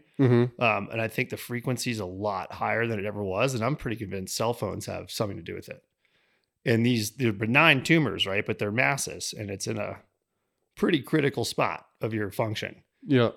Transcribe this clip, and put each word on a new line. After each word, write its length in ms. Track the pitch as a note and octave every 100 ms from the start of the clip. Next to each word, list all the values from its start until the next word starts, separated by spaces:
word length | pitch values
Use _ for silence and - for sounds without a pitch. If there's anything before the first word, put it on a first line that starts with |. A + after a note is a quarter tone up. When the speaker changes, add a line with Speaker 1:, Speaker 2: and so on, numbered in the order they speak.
| - -
Speaker 1:
Mm-hmm. 440 | C3 A#2+ B2 -
Speaker 2:
Um, 240 | A#2 G#2 G#2
and 120 | A2+
I 80 | A2+
think 220 | - B2
the 60 | G#2+
frequency 540 | - B2 B2 A#2+ B2+
is 80 | A2
a 60 | F2+
lot 480 | F#2+ G#2 F#2+ E2+
higher 340 | - A2 G#2+ A#2
than 100 | G#2+
it 80 | G2+
ever 160 | G#2
was. 320 | G2 F#2 C3+ B2+
And 80 |
I'm 120 | A#2 D3
pretty 220 | C3 A2
convinced 400 | G2+ F#2+ F#2+ -
cell 160 | A2+
phones 320 | A#2+ G2+ F#2 -
have 260 | F2+ F#2
something 240 | - G#2+ F2
to 80 |
do 100 | E2 F2+
with 120 | -
it. 160 | - _ _ _ _ _ _ _ _
And 220 | - A2+ A#2+
these, 260 | A#2+ G#2 -
they're 160 | A#2+
benign 500 | G2 A2+ C3+ D#3+ C3+
tumors, 420 | B2+ E3 C3 F2+ G2
right? 200 | G2+ G#2+
But 120 | G#2+
they're 140 | G#2
masses, 640 | A2 C#3 C#3 - - - -
and 120 | G2+
it's 160 | G2 A#2
in 100 | A2
a 220 | G2 G2 _ _ _ _ _ _ _ -
pretty 240 | G3+ D#3+
critical 420 | - D#3 C#3 B2
spot 420 | A2+ - A#2 D2+ - _
of 120 | A#2
your 180 | A2 G2+
function. 520 | - A2+ G#2+ G2 - _ _ A3+
Speaker 1:
Yeah. 240 | C3 A2+